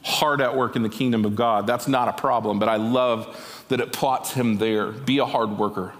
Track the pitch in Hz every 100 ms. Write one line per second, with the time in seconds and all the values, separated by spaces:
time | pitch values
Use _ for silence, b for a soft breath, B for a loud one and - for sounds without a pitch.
0 | - - 156 143 127 131 120 127 113 -
1 | 127 117 107 104 117 107 104 120 - 131
2 | 123 120 139 123 110 101 110 110 110 127
3 | 127 113 110 - - - - 127 120 -
4 | 143 127 - 135 120 104 113 107 104 110
5 | 135 135 120 131 110 101 104 98 92 -